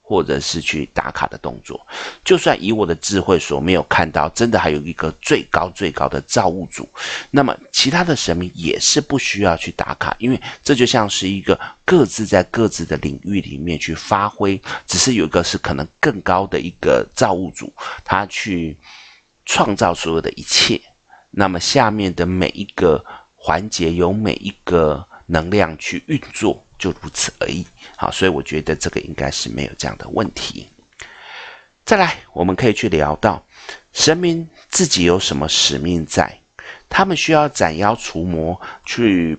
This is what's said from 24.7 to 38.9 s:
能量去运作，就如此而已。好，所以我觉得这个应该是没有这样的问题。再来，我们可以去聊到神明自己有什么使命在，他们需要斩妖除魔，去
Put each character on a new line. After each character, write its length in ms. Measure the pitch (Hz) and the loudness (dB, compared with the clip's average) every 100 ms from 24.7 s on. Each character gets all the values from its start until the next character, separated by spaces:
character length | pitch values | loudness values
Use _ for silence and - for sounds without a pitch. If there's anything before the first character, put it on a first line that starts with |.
| 85 78 71 85 - - | 2 4 0 -6 -20 -2
能 240 | 85 82 | -2 2
量 260 | 101 82 82 | 0 0 -2
去 220 | - 78 - | -8 -8 -4
运 140 | 147 - | -4 -4
作， 300 | - 104 - _ - | -2 0 0 _ -6
就 120 | 92 - | -4 -4
如 100 | 80 | -8
此 200 | - - - | -6 -6 -4
而 80 | - | -4
已。 180 | 78 - _ - - | -4 -8 _ -20 -6
好， 140 | - | -4
所 160 | - 95 | 2 2
以 20 | |
我 100 | 76 | 2
觉 220 | - 76 | -2 -4
得 140 | 78 76 | -2 -2
这 120 | 87 | -2
个 100 | - | -6
应 120 | - | -10
该 160 | 76 69 | -4 -4
是 180 | - 58 | -4 -6
没 160 | 55 | -6
有 60 | 71 - | -6 -6
这 120 | 65 | -8
样 80 | 52 | -8
的 100 | - | -6
问 200 | - 110 | -2 -2
题。 380 | - - - - _ _ _ - - - - - - _ _ | -4 -10 -10 -16 _ _ _ -20 -20 -18 -16 -16 -20 _ _
再 120 | - 208 | 2 4
来， 200 | 175 - - | 4 -2 -12
我 120 | - | -2
们 100 | 90 | 0
可 140 | 92 123 | 4 2
以 40 | |
去 160 | 101 110 | 2 0
聊 280 | 82 73 76 | 2 2 2
到 280 | 110 78 _ - - - _ | 0 0 _ -20 -18 -18 _
神 240 | - - 165 | 0 2 4
明 320 | 180 165 165 - - | 2 0 -4 -14 -6
自 180 | - 170 | 0 2
己 160 | 95 | 4
有 160 | 87 92 | 4 4
什 180 | - 71 | 2 -2
么 120 | 76 | -2
使 280 | - - 71 | 0 0 0
命 300 | 78 85 76 | 0 0 0
在， 260 | - 78 - _ - - - _ | 0 -2 -4 _ -20 -20 -20 _
他 160 | - | 0
们 120 | 190 160 | 2 0
需 160 | - | 4
要 160 | 156 147 | 4 4
斩 280 | - 87 78 | 2 0 2
妖 200 | 101 117 | 0 0
除 260 | - 82 | -4 -4
魔， 360 | 90 82 80 90 - - | -2 0 -2 -4 -10 -16
去 500 | - | -8